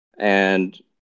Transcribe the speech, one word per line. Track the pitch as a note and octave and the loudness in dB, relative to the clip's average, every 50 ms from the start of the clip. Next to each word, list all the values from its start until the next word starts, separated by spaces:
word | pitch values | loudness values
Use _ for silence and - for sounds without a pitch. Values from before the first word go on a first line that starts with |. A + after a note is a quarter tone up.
| _ _ _ - | _ _ _ -6
and | G#2 G#2 G2 G2 G2 F#2+ F#2+ F#2 F#2 F#2 - - _ _ _ _ | -2 0 0 2 2 2 0 0 -2 -4 -6 -12 _ _ _ _